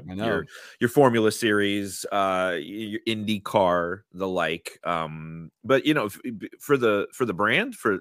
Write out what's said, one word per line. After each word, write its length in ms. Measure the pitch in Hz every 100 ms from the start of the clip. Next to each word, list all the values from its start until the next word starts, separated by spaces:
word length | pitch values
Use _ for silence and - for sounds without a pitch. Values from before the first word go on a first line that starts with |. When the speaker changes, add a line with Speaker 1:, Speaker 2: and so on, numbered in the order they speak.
| 78
Speaker 1:
I 40 |
know. 120 | 92 113
Speaker 2:
your, 200 | 104 - - - -
your 100 | 120
Formula 440 | 147 131 117 107
Series, 720 | - 113 104 101 101 98 92 -
uh, 380 | 101 98 92 92
y-, 60 | 85
your 400 | 80 101 110 110 -
IndyCar, 960 | 107 107 107 - 110 92 87 85 95 _
the 120 | 87 95
like. 500 | 90 80 85 - - -
Um, 680 | 85 80 78 80 82 82 _ 113
but, 200 | 135 147
you 80 |
know, 120 | 151 107
f-, 160 | -
b-, 260 | 127 107 107 -
for 160 | - 143
the, 300 | 117 104 -
for 140 | - 120
the 80 |
brand, 420 | 87 104 143 254 233
for, 240 | 117 95